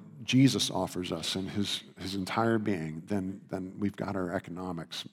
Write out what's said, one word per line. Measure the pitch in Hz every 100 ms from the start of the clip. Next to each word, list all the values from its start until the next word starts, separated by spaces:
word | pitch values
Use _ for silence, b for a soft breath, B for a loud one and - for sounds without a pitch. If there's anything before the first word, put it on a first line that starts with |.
| - -
Jesus | 110 127 135 101 -
offers | 90 92 90 90
us | 85 78 95
in | 95
his, | 104 101 - - -
his | 98 98
entire | 92 - 113 113
being, | 107 98 80 78 82
then, | 104 92 95 -
then | 95 92 95
we've | 104 -
got | 92 95
our | 90
economics | 92 - 87 92 85 80 - -